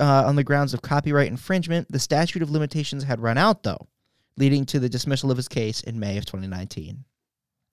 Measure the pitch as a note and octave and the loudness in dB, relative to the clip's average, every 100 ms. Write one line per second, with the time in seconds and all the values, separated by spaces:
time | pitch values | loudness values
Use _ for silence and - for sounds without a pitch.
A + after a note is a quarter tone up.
0 | C#3+ C3+ C3 C#3+ C#3 C#3+ C#3 B2 - C#3 | 4 6 6 4 2 2 0 -2 -2 -2
1 | D3 C#3+ C#3 B2 - F#3 E3 E3+ - C3+ | 2 2 2 -2 -2 -2 0 -2 -2 -4
2 | - D3+ E3+ F3+ D#3+ D3+ D3+ D#3 C#3+ C#3+ | 0 0 0 -2 -2 0 -2 -2 -4 -4
3 | C#3 A#2+ A2+ A#2+ G3+ G#3+ - - - _ | -4 -2 0 4 4 2 -2 -6 -10 _
4 | _ _ _ - C3+ C#3 C3+ D3 B2+ B2 | _ _ _ 0 2 2 2 0 0 -2
5 | D3 C3+ C#3 B2+ B2+ - A2 A2 - A2+ | -2 -2 0 -2 -2 -4 -4 -4 -6 -6
6 | G2+ G2+ G2+ F#2+ F#2+ F2+ F#2 - D2+ - | -4 -4 -6 -8 -8 -8 -8 -10 -12 -14
7 | - _ _ _ _ _ _ | -18 _ _ _ _ _ _